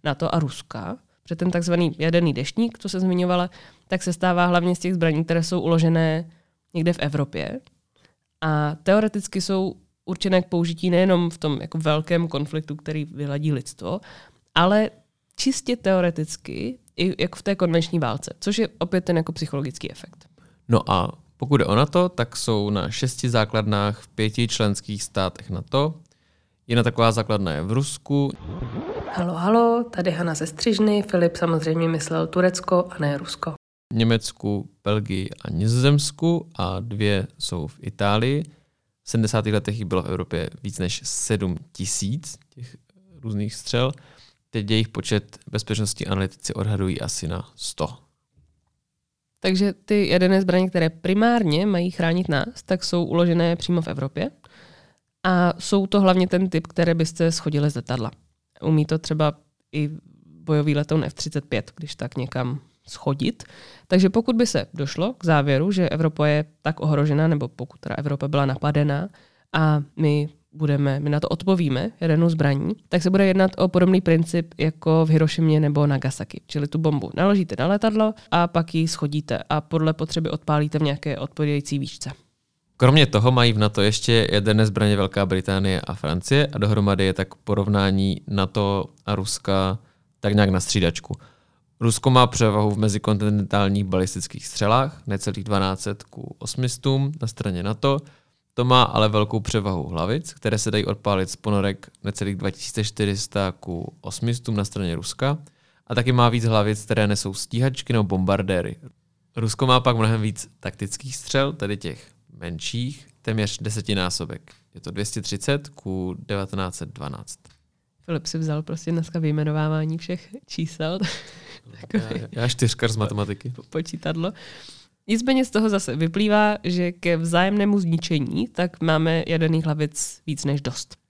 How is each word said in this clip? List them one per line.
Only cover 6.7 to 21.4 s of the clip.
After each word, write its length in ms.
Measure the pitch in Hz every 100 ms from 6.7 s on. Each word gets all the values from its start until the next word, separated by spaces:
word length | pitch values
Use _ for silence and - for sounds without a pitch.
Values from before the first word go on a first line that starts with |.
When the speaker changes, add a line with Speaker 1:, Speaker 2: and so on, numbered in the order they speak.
Speaker 1:
někde 200 | 175 165
v 60 | 170
Evropě 600 | 143 147 139 - 69 262 _ _ _ _ _ _ _ _
a 340 | 160 151 147 156
teoreticky 580 | - 208 214 208 - 190
jsou 340 | 185 190 190 - _ _ -
určené 360 | 180 196 185
k 60 | 175
použití 420 | 175 170 165 185
nejenom 400 | 175 185 180 170
v 80 | 165
tom 240 | 156 143
jako 160 | 160 160
velkém 500 | 156 151 156 170 170
konfliktu, 480 | 147 147 156 151 151
který 300 | - 156 147
vyladí 480 | 135 143 143 151
lidstvo, 480 | 139 - - 90 196 - - - _ _ 160
ale 340 | 180 208 214 - _ _ _ -
čistě 400 | 269 262 - 240
teoreticky 1040 | 190 185 180 165 156 - - 58 233 254 _ -
i 260 | 180 -
jako 120 | 180 -
v 20 |
té 140 | - 196
konvenční 440 | 180 170 165 170
válce, 340 | 131 113 - -
což 180 | - 208
je 120 | 220 -
opět 280 | 180 185 180
ten 120 | 170
jako 140 | 165
psychologický 600 | 165 151 139 147 - -
efekt. 360 | - - - _ _ _ _ -
Speaker 2:
No 240 | 117 -
a 200 | 95 - - _
pokud 200 | _